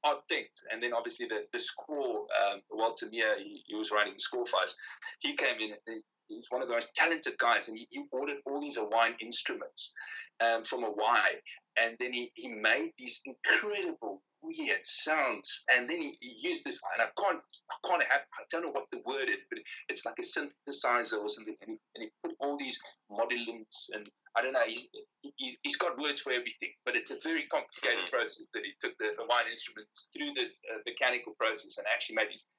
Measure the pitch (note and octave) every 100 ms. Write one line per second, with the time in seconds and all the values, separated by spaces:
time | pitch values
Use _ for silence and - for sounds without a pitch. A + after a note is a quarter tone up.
0 | D3 C#3+ - D3+ - - - A2 A#2+ A#2+
1 | A#2+ A2+ A#2 G#2+ G#2 B2 - - - D3
2 | C3 A2 G#2 G2+ G2+ G2+ _ G#2+ A2+ A2+
3 | A2+ A2+ A2 G2 G2+ G2+ - G#2+ G#2+ G#2
4 | G#2 - - B2 A#2+ F#2 F#2 - - -
5 | - - C#3+ C#3+ - - G#2+ G#2 - A2+
6 | - _ _ A2+ - B2 A2 A#2 A#2 -
7 | D#3+ D#3+ C3+ - A#2 G#2+ G#2 A2+ A#2 C3
8 | C#3+ C3 C#3+ C#3 - C#3+ D3 B2 G#2 A2+
9 | A#2 A#2 A2+ A#2+ - - - - - -
10 | - - - _ A#2 A2+ A#2 B2+ A2+ G#2
11 | G#2+ A#2 G2+ - - - _ - A2+ A2+
12 | B2+ B2 A#2+ - B2 A2 G#2+ B2 E3 -
13 | B2 - - - - - G#3+ G#3 F3+ -
14 | - D4 _ _ D#3+ E3 D4+ - - -
15 | D3+ D#3 C3+ - - - - B2+ B2 E3+
16 | D3+ - - - C#4 E3+ D4 - - -
17 | - - G3 E3+ - - _ - - F3
18 | - C#3 - - - E3 E3 C#3+ - -
19 | - C#3 B2+ - - - - - - -
20 | A#2 - - - C#3+ _ - C#3 C3+ A#2+
21 | A2+ A2 G#2 A2+ A2 - G2 A2 _ -
22 | G#2+ _ E3+ - C#3 C#3+ C3+ - - -
23 | _ G#2 A2+ B2 A#2 A2+ A2 - - G#2+
24 | G#2 _ - A#2 B2+ C3 A2+ A2+ - -
25 | - _ C#3+ - C3 A#2+ C#3+ C#3 E3+ E3
26 | D3+ C#3+ C#3 B2 B2 - - - - A#2
27 | - - D#3+ D#3+ - D#3 - - - A#2
28 | F2+ B2+ A#2 - - - - - B2+ -
29 | G#2+ G#2 A#2 A#2+ A2+ A2+ - - G#2+ -
30 | - - D3 C3+ A#2 - - A2 A#2+ A#2
31 | B2+ B2 A#2 G#2+ A#2 A2 - - G#2 A#2
32 | - A2+ G#2+ - -